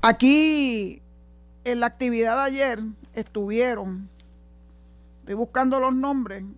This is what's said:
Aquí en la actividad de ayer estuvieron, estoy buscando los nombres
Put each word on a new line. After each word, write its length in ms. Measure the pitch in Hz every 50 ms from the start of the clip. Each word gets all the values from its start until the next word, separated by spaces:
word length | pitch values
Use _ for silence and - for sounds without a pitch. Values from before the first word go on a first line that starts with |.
Aquí 1000 | - 226 226 226 240 262 285 302 311 311 311 294 285 262 233 220 202 185 - - - - - - - - - - - - - - -
en 160 | 247 247 240
la 60 | 240
actividad 520 | 240 - - 254 247 240 226 226 226 226 262
de 40 |
ayer 380 | 269 269 269 269 277 269 240 208 220 220 214 - - - -
estuvieron, 960 | 226 214 - - 214 202 202 214 226 247 254 240 214 196 190 185 185 196 190 - - - - - - - - - - - - - - - - - - - - - -
estoy 160 | - - 202
buscando 440 | 214 240 233 - 254 262 254 262 269
los 140 | 262 262 254
nombres 500 | 262 262 277 285 269 247 196 190 196 190 196 202